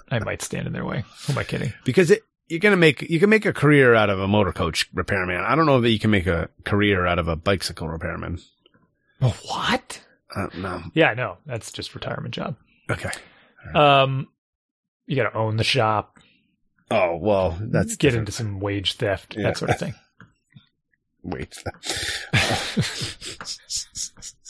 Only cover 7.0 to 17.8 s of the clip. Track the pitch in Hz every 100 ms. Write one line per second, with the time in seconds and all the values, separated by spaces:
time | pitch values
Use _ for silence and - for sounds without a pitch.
7 | 90 87 85 80 98 95 - 85 80 80
8 | 85 85 85 90 - _ _ _ _ _
9 | _ - 127 - - - - - - -
10 | _ _ _ 101 95 82 95 90 85 156
11 | 151 113 113 87 151 117 - - - -
12 | - - 120 - - - _ _ - -
13 | - - - _ _ _ - 160 147 139
14 | 135 135 - _ _ _ _ _ _ _
15 | - 131 104 110 110 110 107 127 110 107
16 | - _ _ _ _ _ _ _ - 110
17 | 90 78 101 98 92 87 113 113